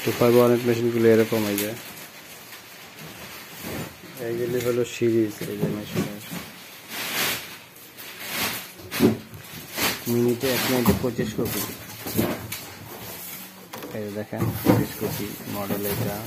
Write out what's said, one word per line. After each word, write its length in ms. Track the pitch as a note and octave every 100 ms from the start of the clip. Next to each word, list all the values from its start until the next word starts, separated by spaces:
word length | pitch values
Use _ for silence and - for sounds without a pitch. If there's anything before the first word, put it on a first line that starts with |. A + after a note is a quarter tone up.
টু 60 | - A2
ফাইভ 120 | B2 A#2+
ওয়ান 100 | A#2+
এইট 100 | A#2+ A#2+
মেশিনগুলি 380 | A#2 A#2 A#2 A2+ A2+
এরকম, 260 | A2+ A2+ G#2
এই 60 | G2+
যে 100 | G#2 A#2 - - - - - - - - - - - - - - - - - - - - - - - - A#2
এইগুলি 300 | A#2 A#2+ B2 A#2+
হলো 160 | A#2+ A#2+ -
সিরিজ, 380 | A#2 A2+ A2 G#2 A2+
এই 40 | G#2
যে 60 | G#2 G#2
মেশিনের। 440 | G#2 A2 - G#2 - - - - - - - - - - - - - - - - - - - - - - - - - - - - - - - - - - - - - - -
মিনিটে, 360 | A#2+ A#2+ A#2 C3+ A#2+
এক 80 | G#2+
মিনিটে 240 | B2+ A#2+ G3
পঁচিশ 280 | B2+ A#2 A2+ G#2+
কপি। 240 | - G#2 - - - - - - - - - - - - - - - - - - - - - - G2+ A2
এই 40 | G#2
যে 60 | G#2
দেখেন, 260 | G#2 A2 A2+ -
পঁচিশ 280 | - A2 G#2+ -
কপি 280 | G#2+ G2+ G2+ - - G2+
মডেল 280 | G2 G2+ G2+
এটা। 240 | G2+ A2 G#2